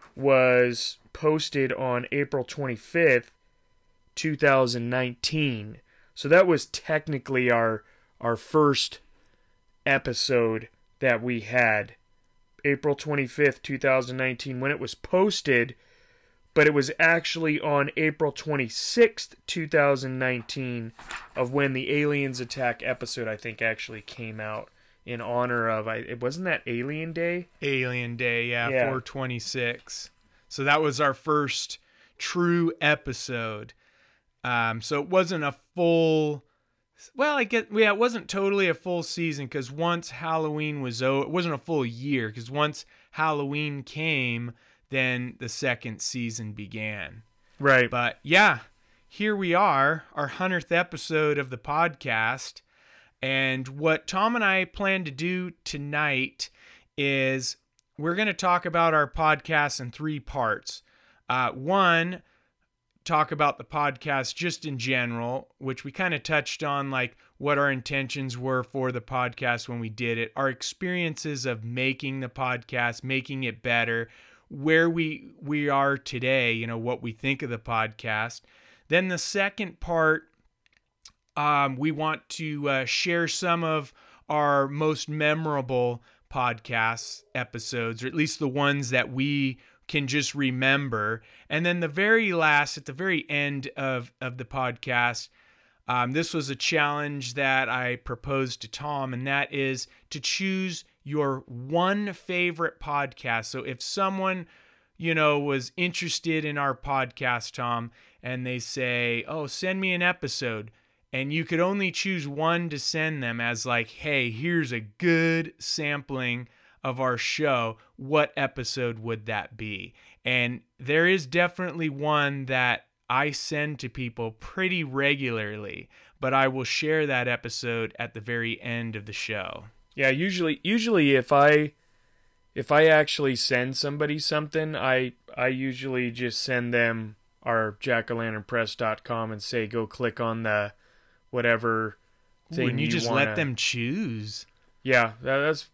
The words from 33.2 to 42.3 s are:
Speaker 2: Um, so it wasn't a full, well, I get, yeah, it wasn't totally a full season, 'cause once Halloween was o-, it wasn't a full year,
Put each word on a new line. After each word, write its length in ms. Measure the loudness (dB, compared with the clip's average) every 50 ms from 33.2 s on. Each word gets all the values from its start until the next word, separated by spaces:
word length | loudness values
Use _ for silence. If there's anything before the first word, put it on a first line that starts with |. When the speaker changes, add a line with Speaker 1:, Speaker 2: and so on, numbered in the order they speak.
| -6 -6 -6 -4 -4 -4 -6 -8 -10 -14 -18 _ _ _ _ _ _ _ _ _ _ _ _ _
Speaker 2:
Um, 380 | -4 0 0 2 2 0 -2 -4
so 200 | -4 -4 -2 -2
it 80 | 0 2
wasn't 360 | 4 4 4 2 0 -2 -2
a 100 | -2 -4 -6 _ _ -2
full, 720 | 2 4 4 6 6 6 6 4 4 2 0 -2 -6 -10 _ _ _ _ _ _ _ _ _ _ _ -20 -10 -2
well, 200 | 0 0 2 2
I 80 | 2 0
get, 240 | 0 0 -2 -2 0
yeah, 160 | 2 4 4 6
it 80 | 6 4
wasn't 300 | 2 2 2 -2 -6 -4
totally 400 | -2 0 2 2 2 4 2 2
a 60 | 0
full 280 | 0 -2 -4 -2 -2
season, 460 | -2 -4 -4 -2 -2 -2 -2 -4 -6 -6
'cause 220 | -6 -6 -6 -6
once 400 | -4 -2 0 0 0 0 -4 -8
Halloween 720 | -12 -8 -4 -2 0 0 0 0 -2 -2 -2 -4 -4 -4
was 200 | -4 -4 -4 0
o-, 180 | 0 2 2 2
it 100 | 0 0
wasn't 240 | 0 -2 0 0 -2
a 40 | -4
full 260 | -4 -2 0 0 0
year, 460 | -2 -4 -6 -4 -2 0 0 0 -2